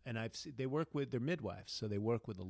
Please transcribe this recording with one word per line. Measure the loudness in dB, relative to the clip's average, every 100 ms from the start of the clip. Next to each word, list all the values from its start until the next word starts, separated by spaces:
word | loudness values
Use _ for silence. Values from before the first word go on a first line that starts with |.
| -6
and | -4
I've | -4 -4
se-, | -8 -2
they | 0
work | 2 2
with, | 0 0
they're | 2
midwives, | 2 0 -2 -4 -6
so | -2 0
they | 2
work | 4 4 2
with | -6
a | -6